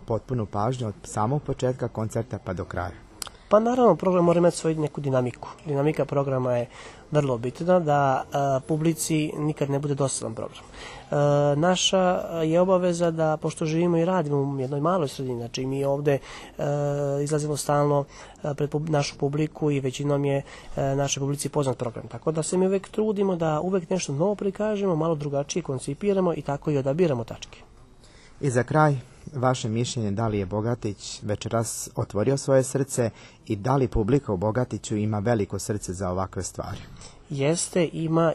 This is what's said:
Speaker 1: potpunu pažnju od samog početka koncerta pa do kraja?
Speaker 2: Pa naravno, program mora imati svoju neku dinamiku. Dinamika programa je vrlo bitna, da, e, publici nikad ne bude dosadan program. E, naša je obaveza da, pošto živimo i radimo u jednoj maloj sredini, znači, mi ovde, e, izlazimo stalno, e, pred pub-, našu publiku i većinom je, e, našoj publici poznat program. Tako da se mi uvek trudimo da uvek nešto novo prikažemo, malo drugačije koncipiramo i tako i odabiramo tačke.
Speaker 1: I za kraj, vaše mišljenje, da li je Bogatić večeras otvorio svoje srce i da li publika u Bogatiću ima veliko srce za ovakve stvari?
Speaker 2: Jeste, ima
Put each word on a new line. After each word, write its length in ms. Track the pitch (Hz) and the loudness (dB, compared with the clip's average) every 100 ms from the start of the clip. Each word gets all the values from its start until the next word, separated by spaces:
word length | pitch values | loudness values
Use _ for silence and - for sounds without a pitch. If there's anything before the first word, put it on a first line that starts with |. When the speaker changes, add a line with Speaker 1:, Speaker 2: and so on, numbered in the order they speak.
| - | -4
Speaker 1:
potpunu 400 | 110 - 127 104 | -4 -2 -4 -2
pažnju 420 | 104 107 131 117 | -2 -2 -2 -6
od 60 | 98 | -8
samog 400 | - - 107 147 | -8 -2 0 0
početka 440 | - 135 127 131 120 | -4 -2 -2 -2 -4
koncerta 520 | - 110 117 113 104 | -4 -4 -4 -4 -6
pa 140 | - | -6
do 120 | 180 - | -6 -6
kraja? 480 | 90 87 - - - - - - | -6 -6 -8 -18 -16 -16 -16 2
Speaker 2:
Pa 60 | 208 | 4
naravno, 360 | 226 247 240 160 | 4 4 6 4
program 300 | 185 180 175 | 4 4 6
mora 120 | 170 | 6
imati 200 | 175 170 | 4 2
svoju 180 | 160 156 | 0 -2
neku 260 | 147 - | -2 -4
dinamiku. 480 | 139 131 127 - - - - | 0 2 0 -4 -12 -12 -4
Dinamika 400 | 139 143 156 143 | 0 2 2 0
programa 480 | 143 139 131 127 | 0 0 0 0
je 140 | 123 120 - - - - | 0 -2 -8 -20 -20 -2
vrlo 260 | 151 139 120 | 0 2 0
bitna, 420 | 123 - 170 180 | -2 -4 2 4
da, 440 | 156 143 139 131 | 4 2 4 2
e, 440 | - 139 139 131 - | 0 0 0 0 0
publici 640 | 156 160 160 - 160 151 - | 0 2 0 0 0 0 -2
nikad 320 | 151 151 143 | -4 -2 -2
ne 100 | 139 | 0
bude 160 | 147 139 | 0 0
dosadan 400 | 135 - 113 107 | 0 -2 -6 -6
program. 280 | 101 - | -10 -12
E, 520 | - - - - - 147 143 143 147 143 | -20 -18 -16 -16 -4 2 4 4 4 4
naša 460 | 175 180 - 190 185 185 - 170 | 4 2 2 4 4 2 -2 -2
je 180 | 160 165 | 2 4
obaveza 500 | 185 185 180 170 170 | 6 4 4 2 2
da, 260 | 165 160 156 | 2 2 0
pošto 280 | 160 - 160 | -2 -4 -2
živimo 320 | 160 175 165 | 2 2 4
i 80 | 165 | 2
radimo 320 | 185 147 143 | 2 2 0
u 220 | 139 139 | 0 -2
jednoj 220 | 127 143 | -2 0
maloj 260 | 151 190 143 | 0 2 0
sredini, 300 | - 131 120 | -4 -4 -4
znači, 280 | 120 - 131 | -6 -6 -4
mi 200 | 139 139 | -2 0
ovde, 280 | 139 147 | 0 2
e, 500 | 135 - - - - 147 143 143 143 143 143 | 0 -2 -14 -14 -6 -2 -2 -2 -2 -2 -2
izlazimo 340 | 143 151 151 147 | 0 0 0 -2
stalno, 480 | - 147 147 143 139 - - - | 0 2 4 2 0 -8 -20 -8
e, 100 | 151 | -6
pred 160 | 143 147 | -4 -2
pub-, 200 | 151 160 | -2 0
našu 280 | 151 143 - | 0 0 -2
publiku 540 | 143 147 151 - 151 | -2 0 -2 -2 0
i 80 | 143 | 0
većinom 460 | 135 123 143 143 143 | -2 -2 0 0 2
je, 160 | 139 139 - - - | 0 -4 -12 -10 -4
e, 200 | 139 139 | 0 0
našoj 260 | 139 - | 0 0
publici 280 | 139 143 143 | -2 -2 -2
poznat 280 | 151 135 123 | 0 0 -2
program. 300 | 120 113 - | -4 -8 -12
Tako 240 | - - | -6 -2
da 120 | 160 | -2
se 140 | 156 180 | 0 2
mi 100 | 190 | 2
uvek 220 | 196 190 | 2 -2
trudimo 460 | - 214 202 196 175 | -2 0 2 0 2
da 260 | 160 151 | 0 0
uvek 280 | 175 190 170 | 0 -2 0
nešto 240 | 185 - | -2 -2
novo 220 | 139 185 202 | 0 0 0
prikažemo, 600 | 208 190 214 208 196 160 | -2 -2 -2 0 0 2
malo 200 | 160 156 | 0 0
drugačije 480 | 147 139 143 180 | -2 -2 -2 -4
koncipiramo 680 | 165 131 - 143 202 196 180 | -4 -4 -6 -4 0 2 2
i 80 | 151 | 0
tako 300 | 143 143 - | -2 -4 0
i 60 | 147 | 0
odabiramo 460 | 135 143 180 123 | 2 2 2 2
tačke. 360 | 113 - - - - - - - - - - - | -4 -10 -16 -18 -20 -20 -20 -20 -20 -20 -20 -6
Speaker 1:
I 80 | 143 | 0
za 140 | 123 | 0
kraj, 340 | 120 151 151 139 - - - | 2 4 4 4 -4 -18 -12
vaše 360 | 147 123 131 117 | -2 0 0 0
mišljenje, 420 | 113 120 - 107 | -2 -2 -2 -2
da 160 | 98 113 | -2 -2
li 120 | 104 | -2
je 60 | 92 | -2
Bogatić 720 | 101 107 120 113 101 - - | -2 -2 -2 -4 -8 -10 -10
večeras 680 | 107 104 110 113 117 - - - | -6 -4 -2 -2 -2 -6 -8 -6
otvorio 420 | 120 98 107 139 | -4 0 0 0
svoje 260 | - 135 | 2 2
srce 460 | 127 135 131 - 113 - - - - | 4 0 -2 0 -2 -4 -16 -14 -6
i 100 | 107 | -4
da 200 | 101 139 | 0 2
li 120 | 123 | 2
publika 460 | 113 104 139 - | 2 2 2 2
u 40 | 98 | 0
Bogatiću 600 | 104 107 123 107 - 107 | 0 0 -2 -4 -4 -2
ima 220 | 107 107 | 0 0
veliko 400 | 101 120 101 101 | 0 0 0 -4
srce 340 | - 104 - | -4 -6 -6
za 160 | 90 95 | -6 -4
ovakve 340 | 90 92 - | -2 -4 -6
stvari? 360 | 87 - 87 98 - - - - - | -8 -8 -10 -10 -14 -18 -20 -20 -10
Speaker 2:
Jeste, 600 | 143 139 170 - 185 160 | -2 0 0 0 0 0
ima 400 | 160 160 165 165 | 0 0 2 2